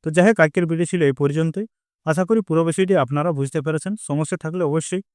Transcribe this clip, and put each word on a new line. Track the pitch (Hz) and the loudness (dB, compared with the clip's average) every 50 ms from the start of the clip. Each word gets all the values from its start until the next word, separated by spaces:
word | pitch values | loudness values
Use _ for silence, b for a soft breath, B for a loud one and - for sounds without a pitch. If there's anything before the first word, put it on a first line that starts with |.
| _ | _
তো | 160 | 2
যাই | 156 180 180 | 4 4 6
হোক, | 214 226 - | 6 6 6
আজকের | 165 156 - 190 175 | 4 2 4 0 0
ভিডিও | 160 165 160 175 | 0 0 -2 -2
ছিল | - - 175 | -2 0 2
এই | 160 139 135 - | 2 2 2 2
পর্যন্তই। | 143 143 143 160 165 165 151 190 214 226 _ _ _ _ _ _ _ | -2 0 0 0 -2 -2 -4 -6 -10 -10 _ _ _ _ _ _ _
আশা | 160 160 175 185 | -2 -2 -2 0
করি | 175 226 226 196 | 0 0 0 0
পুরো | - 160 160 165 | 0 0 2 2
বিষয়টি | 165 160 - 190 185 196 170 135 | 2 2 0 0 2 2 2 2
আপনারা | 123 143 147 151 175 | 0 -2 -2 -2 -2
বুঝতে | 165 139 139 135 - 160 | -2 -2 -4 -4 -4 -6
পেরেছেন। | 139 160 156 156 - 190 208 214 - - | -4 -2 -4 -4 -4 -6 -10 -10 -8 -6
সমস্যা | 143 147 156 - 190 | -4 -4 -2 -4 -6
থাকলে | 175 - 156 165 185 175 | -8 -8 -8 -4 -2 -2
অবশ্যই | 143 147 160 151 - 185 185 - _ | 0 0 -2 -4 -4 -8 -8 -8 _